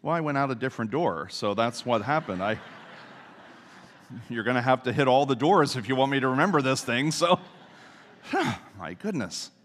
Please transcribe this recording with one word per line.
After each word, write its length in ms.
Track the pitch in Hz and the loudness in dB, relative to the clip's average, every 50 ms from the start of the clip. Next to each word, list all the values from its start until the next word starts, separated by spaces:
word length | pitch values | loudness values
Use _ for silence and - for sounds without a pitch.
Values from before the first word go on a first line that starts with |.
well, 140 | - 143 160 | -2 -2 -2
I 60 | 170 | 0
went 180 | 160 151 143 139 | 0 0 0 0
out 120 | 139 135 | 0 0
a 40 | 131 | 0
different 360 | 110 117 131 - - 117 107 | -2 -4 -6 -4 -4 -6 -4
door, 380 | 107 147 175 139 87 80 71 - | -2 0 0 0 -2 -4 -8 -8
so 240 | - - - 104 101 | -8 -4 -2 -2 0
that's 320 | 98 113 120 117 - - | 2 0 0 -2 -6 -4
what 160 | 123 120 113 | -2 0 0
happened." 420 | 101 120 147 - - - 95 90 92 | 0 0 0 -2 0 -4 -6 -4 -2
I, 160 | 104 110 113 - - - - - - - - - - - - - - - - | -2 -2 -4 -6 -16 -20 -20 -20 -20 -20 -20 -20 -20 -20 -20 -20 -20 -20 -20
<laughs> 880 | - - - - - - - - - - - - - - 123 120 113 - | -20 -20 -20 -20 -20 -20 -20 -20 -20 -20 -20 -20 -20 -18 -16 -16 -12 -8
you're 140 | 120 117 107 | -6 -4 -2
gonna 180 | 113 127 127 117 | 0 0 2 4
have 200 | 127 131 131 - | 4 2 2 2
to 100 | 127 110 | -2 0
hit 140 | - 139 131 | 2 4 4
all 180 | 127 131 143 | 6 4 4
the 100 | 139 135 | 2 0
doors 400 | 117 127 156 196 190 151 139 - | 0 4 4 6 6 4 2 0
if 140 | 131 107 104 | -6 -2 -2
you 60 | 131 | 2
want 140 | 131 135 135 | 2 2 2
me 100 | 139 139 | 2 0
to 80 | 127 135 | 2 2
remember 340 | 127 131 151 196 196 151 135 | 2 2 2 4 2 2 2
this 200 | 131 135 131 - | 2 0 0 0
thing, 280 | - 117 120 139 156 | -2 -2 0 0 0
so, 280 | 156 - 165 170 180 165 - - - - - - - - - - - - - - - - - - - | 0 0 2 2 2 2 0 -12 -20 -20 -20 -20 -20 -20 -20 -20 -20 -20 -20 -20 -20 -20 -12 -4 -2
<sighs> 460 | 381 349 - 113 - - - - 104 | -2 0 0 -2 -6 -10 -20 -14 -12
my 160 | 90 76 90 | -10 -10 -10
goodness. 560 | - - 208 202 151 107 85 - - - - _ _ | -8 -8 -6 -6 -6 -6 -6 -8 -12 -12 -12 _ _